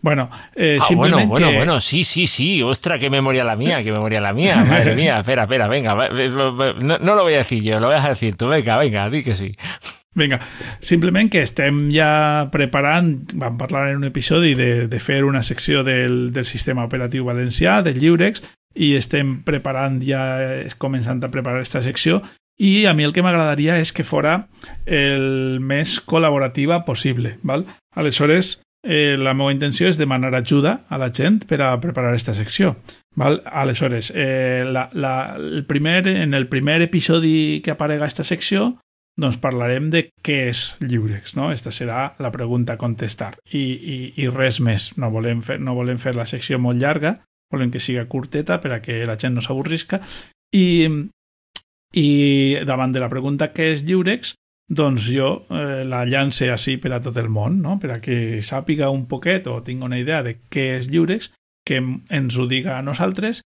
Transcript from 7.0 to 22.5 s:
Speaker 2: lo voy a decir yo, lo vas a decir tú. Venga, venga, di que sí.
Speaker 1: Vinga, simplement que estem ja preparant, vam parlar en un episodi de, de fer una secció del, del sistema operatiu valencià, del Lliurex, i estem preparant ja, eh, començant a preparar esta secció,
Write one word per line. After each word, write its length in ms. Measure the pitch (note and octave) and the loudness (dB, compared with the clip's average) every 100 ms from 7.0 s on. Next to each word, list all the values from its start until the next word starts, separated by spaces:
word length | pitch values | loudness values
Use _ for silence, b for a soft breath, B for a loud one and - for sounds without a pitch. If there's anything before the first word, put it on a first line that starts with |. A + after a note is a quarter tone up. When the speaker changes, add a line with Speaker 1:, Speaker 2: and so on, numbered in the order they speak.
| E3+ | 2
Speaker 2:
lo 80 | G#3 | 4
voy 120 | F3+ | 4
a 40 | D3 | 2
decir 240 | A#2 A#2 | 2 -2
yo, 160 | G#2+ A2 | 0 2
lo 80 | A#2 | 4
vas 160 | D3 | 4
a 60 | C#3+ | 2
decir 260 | B2+ A2+ F#2+ | 0 -2 -2
tú. 120 | - | 0
Venga, 280 | D#3 A#2+ A2+ | 2 2 2
venga, 320 | D3 G#2 G2+ | 2 0 -2
di 140 | D3 | -2
que 100 | B2+ | -2
sí. 200 | F#2+ F#2+ G2+ E3+ B B B _ | -4 -4 -8 -12 B B B _
Speaker 1:
Vinga, 280 | - D3 B2+ B B B B | 0 2 0 B B B B
simplement 500 | - E3+ F3 F#3 A3 | 0 2 4 4 4
que 100 | F#3+ | 2
estem 500 | B2+ - C#3 D3 D3 | 0 0 0 2 2
ja 540 | D3+ D3+ D3+ D3+ D3+ C#3+ | 4 4 4 2 2 0
preparant, 800 | C#3+ C#3 C#3+ C#3+ E3 E3+ C3+ - - | 0 0 2 2 2 2 0 -6 -6
vam 180 | A#2 A#2 | -4 -4
parlar 340 | C3 C3+ C#3 | -4 -2 -2
en 60 | C#3 | -2
un 60 | |
episodi 520 | C#3 C3 - D#3+ E3 B2+ | -2 -4 0 4 4 4
de, 320 | B2 A#2+ A#2 | 2 2 0
de 100 | A#2+ | -2
fer 240 | - C#3 | 0 2
una 220 | C#3 C3+ | 2 2
secció 400 | A#2 B2 - C#3+ | -2 -4 0 2
del, 480 | C3 B2+ B2 B2 B2 | 2 2 2 0 0
del 120 | B2+ | -4
sistema 380 | A#2+ - - B2+ | -4 -6 -4 -2
operatiu 400 | A#2 C3 B2 C3 | -2 -2 -2 -2
valencià, 560 | B2 A#2+ B2 A#2+ E3+ G#3 F3 | -2 -2 -2 2 2 4 2
del 140 | B2+ | 2
Lliurex, 420 | D#3 E3+ F#3+ A3 B B _ | 4 4 2 0 B B _
i 220 | - D3+ C#3 | 0 2 2
estem 460 | - C#3+ C#3 C3 | 0 0 0 -2
preparant 560 | - C#3+ C3+ C3 C3+ C3 | -2 -4 -2 -2 -2 -2
ja, 220 | C3 C3+ C3 C3 | -2 -2 -2 -2
eh, 240 | C3 C3 - - | -4 -4 -8 -6
començant 400 | C3+ C3 A#2 B2+ | -4 -2 -2 -2
a 80 | B2 | -4
preparar 320 | B2+ B2 B2+ | -4 -4 -4
esta 200 | B2+ C3 | -4 -4
secció, 420 | B2 - D#3 F#3 B B _ | -2 0 2 2 B B _